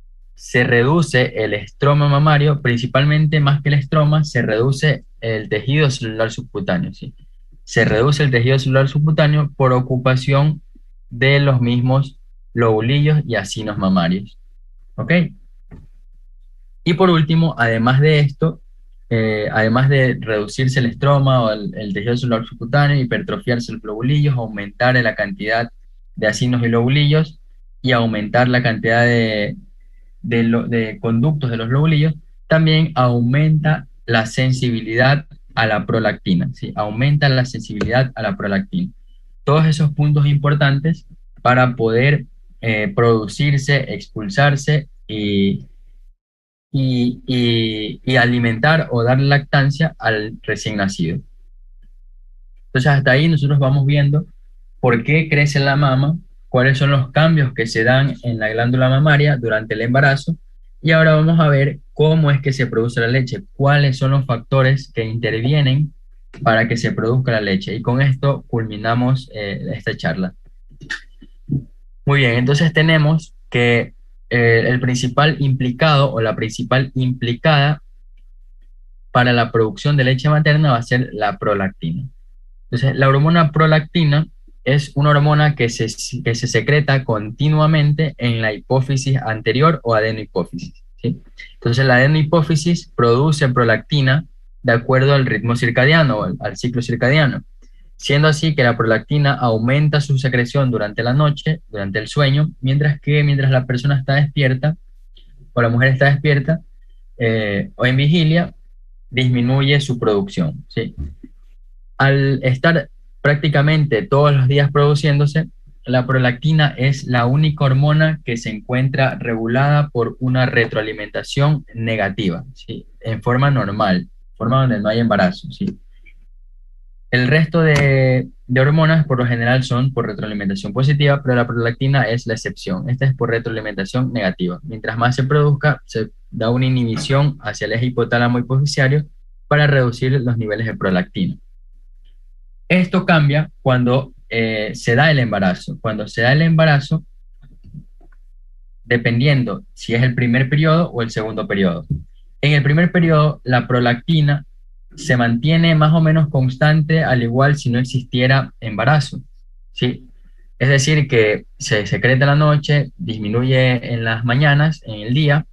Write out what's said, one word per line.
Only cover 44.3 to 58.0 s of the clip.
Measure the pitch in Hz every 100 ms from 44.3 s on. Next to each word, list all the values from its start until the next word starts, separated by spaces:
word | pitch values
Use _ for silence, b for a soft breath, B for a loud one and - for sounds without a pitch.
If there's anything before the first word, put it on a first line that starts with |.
| 139 143 139 - 151 - - -
y, | 107 101 101 98 - - - - - - _ _ _ _ _ _
y, | 139 131 123 120 123 -
y, | 123 120 113 110 107 110 -
y | 127 127
alimentar | 120 123 117 113 151 160 147
o | 120
dar | 117 131
lactancia | 139 143 - 147 139 139 160 -
al | 113 107 107 -
recién | - 104 107 104
nacido. | 98 - - - - - - - - - - - - - - - - - -
Entonces, | 131 147
hasta | 139 131
ahí | 131 165
nosotros | 151 139 143
vamos | 131 139 139
viendo | 147 143 147 180 - - - - -
por | 123 117
qué | 127 156 156
crece | 147 147 147
la | 139 139
mama, | 147 135 143 170 - - -
cuáles | 127 131 131
son | 139
los | 139 131
cambios | 147 160 156 127
que | - 113
se | 113
dan | 117 131